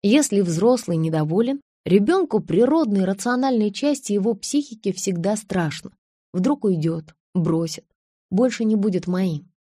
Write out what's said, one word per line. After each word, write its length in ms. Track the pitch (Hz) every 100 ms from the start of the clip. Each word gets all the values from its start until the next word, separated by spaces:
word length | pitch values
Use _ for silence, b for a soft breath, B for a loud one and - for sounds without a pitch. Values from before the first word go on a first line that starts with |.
Если 380 | 202 277 285 202
взрослый 560 | 180 165 220 247 208 165
недоволен, 640 | 160 156 151 180 240 277 _ _
ребёнку 540 | - 190 208 370 320 214
природной 640 | - 165 247 320 285 202
рациональной 680 | 185 202 240 247 269 240 208
части 400 | 202 285 285 -
его 220 | 202 202
психики 580 | 214 - 285 285 220 202
всегда 440 | 185 - 175 190 214
страшно. 540 | - 180 160 147 - _ _ _ _
Вдруг 320 | 185 185 196
уйдёт, 500 | 208 175 160 160 156 _ _
бросит, 500 | 185 160 160 165 - _ _ _ _ _
больше 340 | 185 254 226
не 120 | 220 214
будет 320 | 202 180 180
моим. 420 | 180 185 151 - _